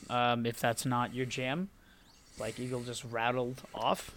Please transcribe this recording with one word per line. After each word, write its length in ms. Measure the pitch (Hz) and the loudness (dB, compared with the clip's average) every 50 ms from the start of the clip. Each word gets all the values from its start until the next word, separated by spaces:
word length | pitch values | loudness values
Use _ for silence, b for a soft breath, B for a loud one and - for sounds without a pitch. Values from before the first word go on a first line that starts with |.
| - - | -6 -2
Um, 380 | 123 123 120 120 120 120 117 | 2 4 4 4 4 4 2
if 120 | 120 117 - | -2 -2 2
that's 260 | - 123 113 - - | 2 2 2 2 0
not 300 | 135 123 120 123 107 98 | 0 2 2 0 0 0
your 120 | 123 131 | -4 -4
jam, 420 | 123 - - 127 127 139 170 190 196 - b b b b b b b b - - - - - | -2 -2 -2 -2 -2 0 -2 -2 -4 -8 b b b b b b b b -20 -20 -20 -8 -6
like 180 | 110 113 113 - | -6 -6 -4 -6
Eagle 220 | 123 123 127 123 120 | -4 -4 -4 -4 -4
just 220 | 123 120 - - | -6 -8 -8 -8
rattled 580 | 120 117 113 113 120 123 127 123 120 131 - - - - | -4 -2 2 2 2 2 2 0 -2 -4 -6 -12 -12 -6
off, 360 | 107 113 131 185 - - - - | 0 2 2 2 2 0 -10 -14